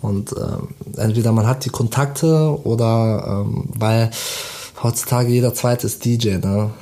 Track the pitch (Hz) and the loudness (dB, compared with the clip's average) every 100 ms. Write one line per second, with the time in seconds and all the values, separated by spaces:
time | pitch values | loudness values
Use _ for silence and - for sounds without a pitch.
0 | 104 98 - - - - - - - - | -4 -4 -4 -6 -4 -6 -8 -12 -12 -2
1 | 110 113 113 113 110 135 127 - 117 135 | 0 2 2 4 2 0 -4 -2 0 0
2 | 139 139 160 160 156 147 - 117 113 113 | 0 2 2 4 4 0 0 2 2 4
3 | 113 107 - 101 101 110 - - 107 113 | 2 0 -2 -2 -2 -4 -4 -2 2 2
4 | 113 - - - - - - - 117 - | 2 -2 -8 -8 -10 -14 -16 -4 -2 -2
5 | - 123 120 120 120 117 123 120 107 - | -2 0 4 4 2 2 0 0 -2 -2
6 | 120 120 113 92 95 101 107 110 | 0 2 2 0 0 0 0 -6